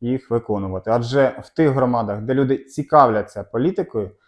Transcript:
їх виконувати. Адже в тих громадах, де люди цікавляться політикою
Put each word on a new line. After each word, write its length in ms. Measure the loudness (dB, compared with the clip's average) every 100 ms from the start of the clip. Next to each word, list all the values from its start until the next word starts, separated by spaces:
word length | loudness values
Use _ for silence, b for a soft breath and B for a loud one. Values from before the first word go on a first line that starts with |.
їх 300 | -4 -4 -2
виконувати. 600 | -4 -2 -4 -4 -6 -2
Адже 500 | -2 0 2 2 0
в 60 | -8
тих 200 | 0 2
громадах, 520 | 2 0 0 -2 -6
де 120 | -2
люди 240 | 0 0 -2
цікавляться 880 | -4 -10 2 6 6 2 -4 -12
політикою 680 | -8 -2 -2 -2 -6 -6 -8 -12